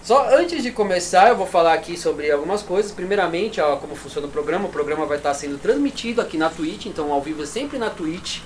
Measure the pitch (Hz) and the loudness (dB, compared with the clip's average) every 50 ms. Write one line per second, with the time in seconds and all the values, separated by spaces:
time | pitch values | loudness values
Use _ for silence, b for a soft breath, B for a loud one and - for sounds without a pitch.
0 | - - 226 277 262 226 254 311 349 330 339 294 240 247 - - 208 196 185 175 | 2 4 4 4 6 6 6 6 4 2 -2 -2 -4 -4 -2 -2 0 0 0 0
1 | 175 - - 180 196 233 240 190 185 170 - 175 165 165 160 156 - - 175 170 | 0 4 6 8 8 8 6 4 0 2 2 4 6 6 4 2 0 -6 -10 -4
2 | - 165 151 143 147 151 147 143 151 170 196 208 - - 180 196 214 208 - - | -2 -2 -2 0 0 0 0 0 0 -2 -2 -4 -2 -2 0 0 0 -2 -4 -8
3 | 180 185 202 202 180 165 165 175 208 226 - 196 156 147 139 139 - - 147 139 | -2 0 2 2 2 2 0 -2 -2 -2 0 0 2 2 2 0 -4 -10 -12 -12
4 | - 139 - 151 143 143 - 151 143 147 165 190 202 180 - 151 147 - 151 156 | -12 -8 -8 -6 -8 -4 -4 -4 -2 -2 -2 -2 -2 -4 -2 -4 -2 -2 -2 -2
5 | 156 139 147 143 - 143 143 - 147 143 143 139 147 190 254 277 285 277 - - | 0 -2 -2 -2 0 -2 -2 -2 -4 -8 -8 -4 0 2 2 2 2 0 -2 -4
6 | - 233 233 233 208 - - 156 160 165 165 170 160 160 196 208 - 220 170 - | -6 -2 -2 -2 -2 -2 -2 0 0 0 0 -2 -4 -4 -4 -6 -10 -8 -6 -4
7 | 151 147 143 139 139 156 156 151 151 143 - 226 285 285 294 254 226 202 - - | -2 0 0 0 -2 -2 -6 -6 -8 -6 -6 -6 -6 -6 -6 -4 -4 -4 -4 -4
8 | 175 156 165 185 - - - - - | -6 -6 -6 -6 -8 -10 -10 -10 -12